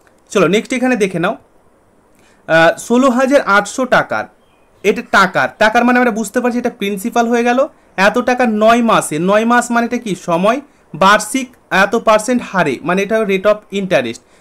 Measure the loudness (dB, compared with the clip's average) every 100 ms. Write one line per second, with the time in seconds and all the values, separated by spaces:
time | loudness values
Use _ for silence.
0 | _ _ _ 0 2 0 -2 -2 -2 0
1 | -2 -2 -4 -6 _ _ _ _ _ _
2 | _ _ _ _ -2 2 2 2 0 2
3 | 2 2 2 2 2 0 0 -6 0 0
4 | 0 -6 -8 _ _ _ _ _ -4 -4
5 | 0 2 2 0 -2 0 0 2 2 2
6 | 2 -2 -4 -4 -2 -2 -4 -4 -6 -4
7 | -4 -2 0 0 0 0 -2 _ _ 0
8 | 0 2 0 0 0 2 4 4 2 0
9 | 0 -2 0 2 2 0 0 -2 -2 -4
10 | -6 -8 -4 0 0 -2 -6 _ _ 0
11 | 2 2 0 -6 -6 _ -4 0 0 0
12 | 2 2 2 -4 -2 -2 -2 -2 -2 -2
13 | 0 -2 0 0 0 0 -4 -6 -2 -2
14 | -2 -8 _ _